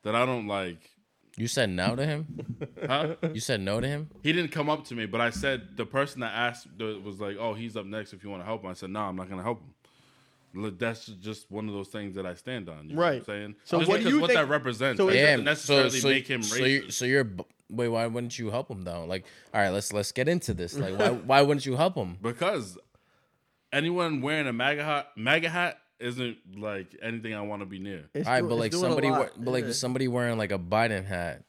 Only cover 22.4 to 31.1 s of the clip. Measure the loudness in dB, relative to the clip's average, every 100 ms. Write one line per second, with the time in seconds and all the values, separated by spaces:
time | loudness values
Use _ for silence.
22.4 | 0 0 -4 -12 _ _ _ _ _ _
23.4 | _ _ _ 0 0 2 2 0 0 0
24.4 | 0 2 2 0 0 -2 -4 -4 2 4
25.4 | 4 0 -2 -2 _ _ -6 -4 -6 -6
26.4 | -14 -8 -6 -6 -8 -10 -8 -6 -6 -6
27.4 | -6 -6 -8 -8 -8 -10 -8 -4 2 2
28.4 | 2 2 2 2 2 4 4 2 0 -2
29.4 | -2 0 0 -2 -2 0 0 2 0 0
30.4 | 0 -2 2 2 4 2 -2